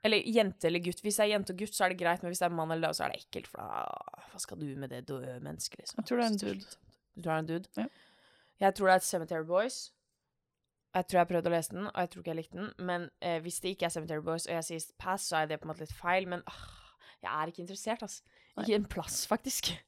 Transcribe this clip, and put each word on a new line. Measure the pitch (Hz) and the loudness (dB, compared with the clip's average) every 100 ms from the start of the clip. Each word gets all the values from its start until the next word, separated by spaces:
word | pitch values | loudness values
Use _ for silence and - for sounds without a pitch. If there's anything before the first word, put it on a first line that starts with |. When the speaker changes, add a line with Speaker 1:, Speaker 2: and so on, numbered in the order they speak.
Speaker 1:
Eller | 214 214 | 4 4
jente | - 226 208 - 165 | 4 4 4 4 2
eller | 175 | 2
gutt. | 175 175 | 0 -2
Hvis | 208 202 | -2 2
det | 208 | 4
er | |
jente | 208 202 | 4 0
og | 185 | -4
gutt, | 208 - | -4 2
så | 185 | 2
er | |
det | 185 | 2
greit, | 170 175 | 2 2
men | 180 | 0
hvis | 180 | 0
det | 175 | 0
er | 170 | 2
mann | 160 | 0
eller | 165 165 | 0 0
dame, | 156 | 0
så | |
er | - | -2
det | - - | -4 -8
ekkelt, | - - | -12 -10
for | - | -10
da, | - 53 - - - - - | -6 -4 -4 -6 -10 -14 -18
hva | 180 | -10
skal | - - | -10 -6
du | 151 135 | -8 -6
med | 135 | -6
det | 127 - | -8 -6
døde | 135 127 123 | -6 -6 -8
mennesket, | 143 147 - - | -8 -6 -8 -8
liksom? | - - | -10 -8
Speaker 2:
Jeg | 220 | 0
tror | 240 | 2
det | 233 | 2
er | |
en | 208 | 2
Speaker 1:
Så | 202 | 0
Speaker 2:
dude. | 196 | -4
Speaker 1:
slitsomt. | 196 - - _ _ - | -8 -18 -20 _ _ -8
Du | |
tror | 170 | -2
det | 156 | 0
er | |
en | 160 | 0
dude? | 165 185 - | -2 -4 -4
Speaker 2:
Ja. | 233 - - _ _ _ _ _ | -4 -6 -20 _ _ _ _ _
Speaker 1:
Jeg | 196 190 | 4 6
tror | 190 | 8
det | |
er | 185 | 8
et | - | 6
Cemetery | 185 160 170 160 | -2 -2 -4 2
Boys. | 180 233 - - _ _ _ _ _ _ _ _ _ _ 185 | 4 4 -2 -12 _ _ _ _ _ _ _ _ _ _ -2
Jeg | 180 | 4
tror | 185 | 6
jeg | 170 | 6
prøvde | 175 170 | 6 4
å | |
lese | 170 160 185 | 2 0 -4
den, | 208 | -4
og | - | -2
jeg | 180 | -2
tror | 180 | -2
ikke | 165 | -6
jeg | 160 | -6
likte | 160 175 | -6 -8
den, | 208 - | -8 -6
men, | 180 175 170 _ | -2 -2 -2 _
eh, | 180 170 | -2 0
hvis | 165 - | -2 -4
det | 180 190 | -4 0
ikke | 170 | -2
er | |
Cemetery | 170 156 156 | -2 -4 -4
Boys, | 165 165 - | -2 -2 -2
og | |
jeg | 165 | -2
sier | 160 165 - _ | -2 -6 -8 _
pass, | - 190 - | -2 -2 0
så | 165 | 0
er | 156 | 0
det | 151 | -2
på | 160 | -4
en | |
måte | 160 | -8
litt | 156 | -8
feil, | - 175 185 185 | -6 2 2 2
men, | 175 - | -6 -6
ah, | - - - - _ - - | -14 -16 -18 -20 _ -20 -10
jeg | 87 | -4
er | 139 156 | -2 -2
ikke | 170 | -4
interessert, | 175 196 - 233 | -10 -8 -4 -4
ass. | 208 - _ _ _ - | -4 -10 _ _ _ -4
Speaker 2:
Nei. | |
Speaker 1:
Ikke | 214 208 | 2 4
en | 208 | 2
plass, | - 165 - - | -4 -4 -4 0
faktisk. | 208 - - - 170 | 0 2 -2 -2 -4